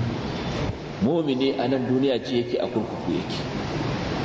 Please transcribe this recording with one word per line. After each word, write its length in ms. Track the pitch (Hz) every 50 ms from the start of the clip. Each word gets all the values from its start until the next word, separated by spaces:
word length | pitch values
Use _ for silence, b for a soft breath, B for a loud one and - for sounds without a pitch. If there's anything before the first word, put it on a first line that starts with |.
| 120 120 117 - - - - - - - - 117 135 - - - - - - - 190
Mu'mini 480 | 135 165 170 160 143 131 127 135 135 - -
a 80 | 117 123
nan 180 | 135 127 123
duniya 320 | 117 127 131 135 139 127 113 -
ji 180 | - 127 120
yake 160 | 117 120 - -
a 80 | - 117
kurkuku 440 | - 110 98 - - - - 90 82
yake. 260 | - - - - - - - - - - - - - - - - - - - - - -